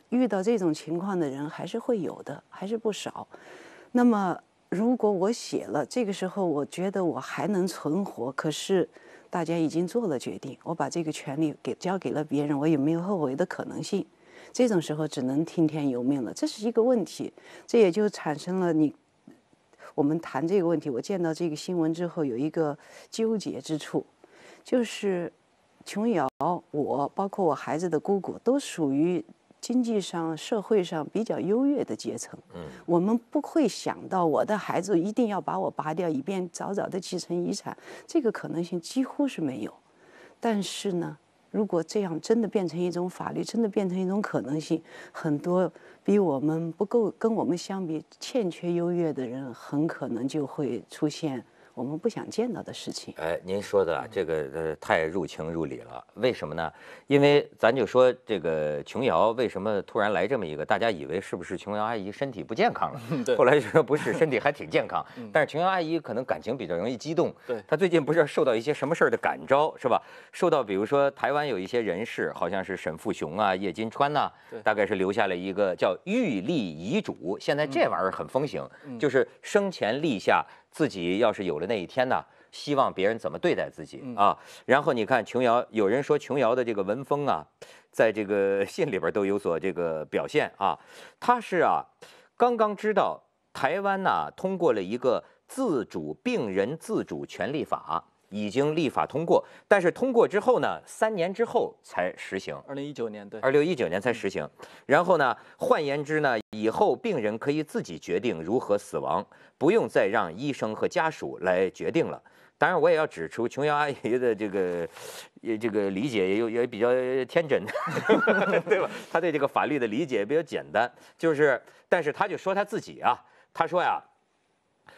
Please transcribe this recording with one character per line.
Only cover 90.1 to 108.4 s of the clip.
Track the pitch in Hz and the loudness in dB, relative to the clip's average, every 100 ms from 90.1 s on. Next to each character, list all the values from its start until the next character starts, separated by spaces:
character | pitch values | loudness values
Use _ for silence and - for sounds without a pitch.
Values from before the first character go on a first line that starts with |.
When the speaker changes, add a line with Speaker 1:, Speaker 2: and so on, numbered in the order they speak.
| 95 73 | -4 0
Speaker 2:
现 | 147 104 - | 0 0 0
啊。 | 98 73 - - - _ | -2 -2 -8 -20 -20 _
她 | - 247 | 0 0
是 | - 180 | 0 2
啊， | 120 80 - _ - - _ - | 4 2 -2 _ -20 -20 _ 2
刚 | 247 233 | 2 4
刚 | 214 | 0
知 | 196 214 | 0 0
道 | 196 107 73 _ _ _ | 2 2 -2 _ _ _
台 | - 135 185 | -2 0 2
湾 | 196 196 | 0 2
呐， | 180 90 76 | 2 2 0
通 | - 185 190 | -4 -6 2
过 | 165 | 2
了 | 110 | 2
一 | 92 123 | 0 0
个 | 131 98 - _ _ | 0 0 -2 _ _
自 | - 254 139 | -4 -2 0
主， | 90 92 76 78 | -2 -6 -8 -6
病 | 247 220 110 | -2 -2 0
人 | 95 104 160 | 0 0 -2
自 | - 175 | -4 -4
主 | 95 76 71 | -2 -6 -8
权 | - 101 | -6 -4
利 | 147 | -4
法， | 101 - - 82 - _ _ | -4 -4 -4 -6 -6 _ _
已 | 101 104 | -6 -2
经 | 113 147 | 2 2
立 | 156 131 | 2 0
法 | - | 0
通 | 76 139 170 | -2 -2 2
过， | - - - - | 2 2 -8 2
但 | 202 | 4
是 | 175 | 4
通 | 220 262 | 2 2
过 | 233 143 | 4 4
之 | 196 | 4
后 | 254 214 | 2 4
呢， | 120 82 - | 2 -2 -8
三 | - 220 | -2 -2
年 | 208 175 | 0 -2
之 | 196 | 0
后 | 226 240 90 - | 0 0 0 -4
才 | - - 90 - | -6 -2 -2 -4
实 | - 95 | -6 -6
行。 | 92 71 69 | -6 -10 -10
Speaker 3:
二 | |
零 | 139 | -10
一 | 143 | -8
九 | 127 117 | -6 -8
年， | 104 101 | -8 -12
对。 | 110 | -2
Speaker 2:
二 | 127 | 4
六 | 147 | 4
一 | 156 | 4
九 | 147 87 | 2 0
年 | 92 | 0
才 | 123 | 0
实 | 117 98 | 0 -2
行。 | 87 | -4
Speaker 3:
嗯。 | 73 - - - - | -6 -10 -20 -14 2
Speaker 2:
然 | 147 | 4
后 | 180 165 | 6 4
呢， | 131 107 - - | 2 0 -8 -4
换 | 165 226 | 2 2
言 | 143 143 | 2 -2
之 | 139 156 | -2 2
呢， | 147 113 - | 2 2 -2
以 | 107 110 | -2 0
后 | 104 202 120 | 2 2 2
病 | 233 156 | -2 0
人 | 104 113 | -2 -2
可 | 139 | -2
以 | 151 | -2
自 | 151 233 | -2 -6
己 | 117 78 | -6 -8
决 | - 87 | -2 0
定 | 117 80 | 0 -2